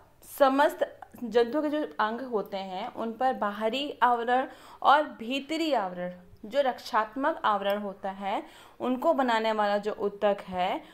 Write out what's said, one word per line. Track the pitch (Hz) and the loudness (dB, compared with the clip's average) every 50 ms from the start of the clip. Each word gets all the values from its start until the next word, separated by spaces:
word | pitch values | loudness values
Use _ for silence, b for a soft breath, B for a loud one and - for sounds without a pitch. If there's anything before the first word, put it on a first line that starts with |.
| - _ _ _ - - - - | -20 _ _ _ -20 -8 2 4
समस्त, | 285 262 269 277 294 330 - - 571 - - - - - - - 247 | 4 6 6 6 4 2 2 0 -4 -6 -6 -10 -20 -20 -14 -12 -6
जंतु | 226 202 240 233 233 240 311 | 0 2 2 2 2 2 -2
के | 302 302 | 0 0
जो | 285 302 302 - - - | -2 -2 -4 -4 -2 -2
अंग | 214 214 226 240 | -2 -2 -2 -4
होते | 269 254 240 202 196 196 202 | -6 -4 -4 -4 -4 -4 -6
हैं, | 190 190 190 185 185 220 254 - | -8 -8 -6 -8 -8 -8 -8 -8
उन | - 226 226 | -6 -6 -6
पर | 220 - 254 262 247 | -2 0 0 0 2
बाहरी | 202 214 202 202 208 220 220 226 269 294 285 - - | 0 -2 -4 -2 -2 -2 -2 0 -2 -4 -4 0 2
आवरण | 226 247 240 233 233 240 247 254 269 320 B B B B B B | 2 4 4 2 2 2 2 2 0 -2 B B B B B B
और | - 240 269 302 | 4 6 6 6
भीतरी | 302 269 226 - 226 226 262 277 277 - 320 320 330 311 | 4 0 -6 -10 -6 -4 -4 -4 -4 -4 -4 -2 0 0
आवरण, | 269 226 196 185 180 180 180 180 180 180 - - - - - | 0 0 0 -2 -4 -6 -8 -8 -8 -12 -18 -20 -20 -18 -12
जो | 208 226 277 | -4 0 0
रक्षात्मक | 277 254 240 247 - - - 214 220 220 - 269 277 311 311 311 - | 2 2 0 -4 -4 -2 0 0 0 -2 -2 -2 -2 -2 0 0 2
आवरण | 220 208 196 196 196 202 208 | 2 2 2 2 0 0 -2
होता | 208 202 190 - - 196 | -2 -6 -8 -8 -8 -8
है, | 190 196 202 190 214 277 330 B B B B B B - | -8 -6 -4 -4 -4 -4 -6 B B B B B B -4
उनको | 226 240 254 247 254 339 | -2 -2 -2 2 2 2
बनाने | 320 262 262 247 226 220 220 220 | 4 4 2 2 2 2 2 0
वाला | 220 214 208 202 202 208 | 2 2 2 2 0 0
जो | 196 208 - - | -2 -4 -4 -2
ऊतक | - 202 202 - 214 202 202 202 | -4 -4 -2 0 2 2 2 0
है, | - 190 180 180 180 196 247 - B B | -4 -6 -4 -2 0 0 -2 -4 B B